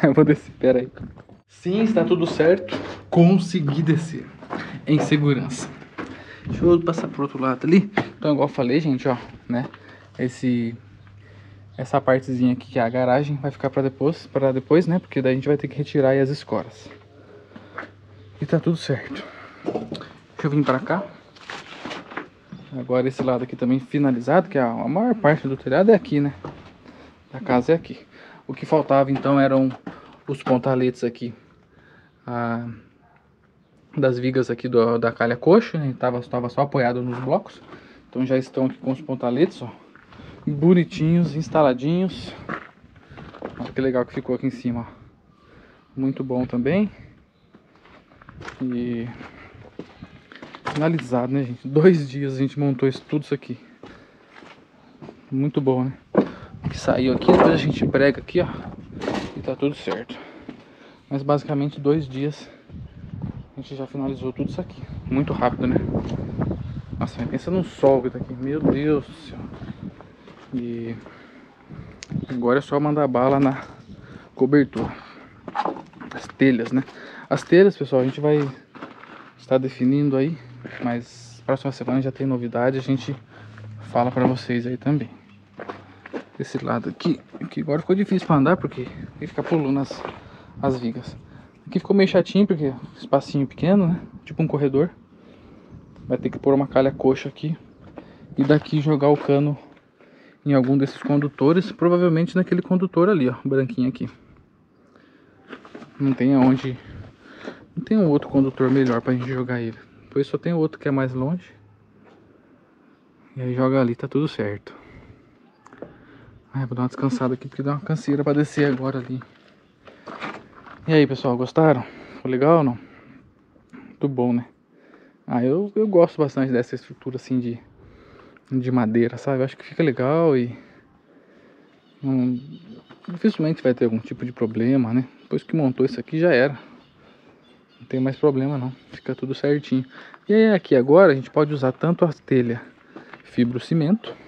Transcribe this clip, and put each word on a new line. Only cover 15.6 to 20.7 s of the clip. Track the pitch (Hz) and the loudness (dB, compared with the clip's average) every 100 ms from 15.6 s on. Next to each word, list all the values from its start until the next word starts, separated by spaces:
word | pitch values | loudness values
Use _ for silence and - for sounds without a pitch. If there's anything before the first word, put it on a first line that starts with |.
| 127 | -2
que | 131 | -6
retirar | 147 151 131 | -2 2 4
aí | 135 | 4
as | 135 | 2
escoras. | 147 - 107 - - - - - - - - - - - - - - - - - - | -2 -6 -6 -6 -14 -20 -20 -20 -20 -20 -20 -20 -20 -18 -16 -16 -18 -20 -20 -20 -12
E | 151 | -2
tá | 165 | 0
tudo | 170 170 | 0 -2
certo. | - 131 - - - - - - | -2 -4 -6 -12 -14 -18 -20 -12
Deixa | - - - - - - - - 156 | -8 -6 -8 -12 -14 -20 -20 -6 0
eu | |
vir | 147 | 2
pra | 135 | 2